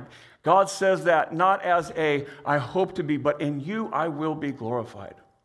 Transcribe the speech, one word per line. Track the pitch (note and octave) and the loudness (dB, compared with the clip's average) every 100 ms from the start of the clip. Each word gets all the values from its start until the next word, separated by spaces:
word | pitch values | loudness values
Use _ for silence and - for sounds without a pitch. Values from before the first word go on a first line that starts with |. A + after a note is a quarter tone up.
| - - - _ | -10 -20 -20 _
God | - F#3 G3 | 4 4 4
says | - G3 F#3 | 2 2 2
that | D#3+ D#3+ - | 4 4 2
not | E3 F#3 G3 | 2 2 2
as | F3+ F3 D#3+ - | 2 0 0 -2
a, | D#3 C#3+ C#3 - | 0 0 -4 -8
"I | - D3 | -2 -2
hope | A#2+ F#3 F#3+ F#3 | 0 -2 -2 -2
to | |
be," | D3+ D3 | -2 0
but, | C3+ D3 | 0 0
"In | D3 C#3+ | -2 -4
you | C#3 A3 A3+ | -4 -6 -4
I | C#3 E3 | -2 -2
will | D3 D#3 | -2 -4
be | D#3 C#3+ | -4 -6
glorified." | C3+ A2+ B2 A2 G#2 G2 - _ _ | -6 -4 -4 -6 -10 -16 -18 _ _